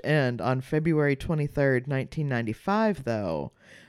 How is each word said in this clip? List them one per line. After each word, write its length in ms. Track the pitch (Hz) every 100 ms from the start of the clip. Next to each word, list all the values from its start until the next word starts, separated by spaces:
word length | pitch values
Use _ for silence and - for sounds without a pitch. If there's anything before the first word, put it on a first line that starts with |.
end 380 | - 151 127 120
on 180 | 113 131
February 560 | 131 156 160 151 143 135
twenty-third, 720 | - 156 147 - 139 127 131
nineteen 400 | 135 - - 143
ninety-five, 800 | 123 113 110 - 208 220 175 135
though, 480 | 110 95 78 69 - - -